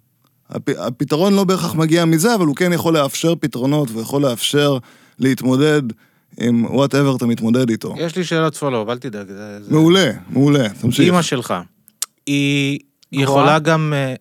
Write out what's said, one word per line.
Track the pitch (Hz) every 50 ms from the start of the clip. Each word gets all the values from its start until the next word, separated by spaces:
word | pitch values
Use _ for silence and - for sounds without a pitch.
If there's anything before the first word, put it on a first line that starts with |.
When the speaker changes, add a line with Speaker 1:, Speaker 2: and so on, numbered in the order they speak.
| _ _ _ _ _ _ _ _ _ _
Speaker 1:
הפ-, | - 110 - - 135 71
הפתרון | 85 110 120 - 147 127 156 151 175 208 202
לא | 196 196
בהכרח | 180 190 180 160 - -
מגיע | 156 160 156 156 170 170
מזה, | 165 160 160 160 233 240
אבל | 214 180
הוא | 151 139
כן | - 185 180 175
יכול | 160 - 170 160
לאפשר | 160 143 139 - - - 165 170 127
פתרונות, | - 143 - 123 120 135 143 151 147 123
ויכול | 110 113 113 107 - 143
לאפשר | 143 135 120 - - - - 147 147 143 139 131 - - - _ _ _ _ -
להתמודד | 117 131 131 - - 254 262 262 147 156 151 151 143 117 107 - _ _ _ _ _ _ - -
עם | - 117 120 117 113
whatever | - - 120 139 135 135 139 143 139 135 123
אתה | 123
מתמודד | 117 117 113 107 113 117 127 131 120
איתו. | 113 107 - - 107 -
Speaker 2:
יש | 156 170 156
לי | 185 180
שאלת | 156 170 160 160 160 151
פולו-אפ, | - - 143 127 117 107 104
אל | 120 123
תדאג, | - 131 104 104 101 92
זה, | 98 98 107 107 - - -
זה | - 135
Speaker 1:
מעולה, | 156 160 165 175 196 185 135 107 - - -
מעולה, | - 127 139 147 143 143 127 104
תמשיך. | 98 - - 113 123 - 139 175 180
Speaker 2:
אמא | 180
שלך, | 165 - 156 127 120 - 110 90 90 - _ _ _ _ _ _ - - _ _ _
היא | - 143 143 143 139 143 143 139 139 143 143 - _ _ _ _ _ -
Speaker 3:
גבוהה? | 135 139
Speaker 2:
יכולה | 135 139 139 143 147 151 160
גם, | 151 156 160 160 156 151 151
אה, | 143 135 131 131 -